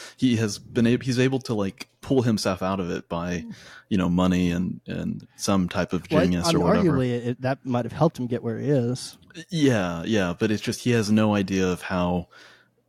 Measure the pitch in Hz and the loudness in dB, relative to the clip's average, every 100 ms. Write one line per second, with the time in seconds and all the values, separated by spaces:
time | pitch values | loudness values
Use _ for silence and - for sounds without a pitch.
0 | - - 127 113 110 101 - 120 113 120 | -20 -2 0 2 0 -4 -6 0 2 2
1 | 117 123 127 131 - 107 98 - - _ | 0 0 0 0 -4 -4 -4 -6 -14 _
2 | - 135 120 107 104 92 95 98 87 87 | 0 2 4 2 0 -2 -2 -2 -2 -6
3 | - 170 90 87 226 - - - - 95 | -6 -6 -4 -6 -8 -14 -20 -20 -2 0
4 | 90 87 92 90 90 87 90 - - 87 | 2 2 4 2 2 0 -4 -8 -10 -8
5 | 85 85 - - - 98 90 98 85 87 | -6 -8 -12 -8 0 0 0 -2 -2 -4
6 | - 90 87 - - 165 - - 175 135 | 0 2 2 2 2 2 2 4 2 2
7 | 127 120 120 127 127 139 135 123 117 104 | 0 -2 -4 -4 -4 -4 -2 -4 -4 0
8 | 160 - 123 123 117 113 120 143 120 123 | 0 0 -4 -4 -4 -4 0 0 0 -4
9 | - - - - - 165 139 113 90 85 | -8 -16 -20 -18 -8 2 2 4 0 -4
10 | 85 110 90 87 110 104 - 107 127 117 | -2 0 0 0 0 0 -4 -4 0 0
11 | 104 107 107 104 95 95 92 85 - 92 | 2 4 4 2 0 0 0 -2 -4 -2
12 | 90 90 87 - - - _ _ | 0 -2 -6 -14 -20 -20 _ _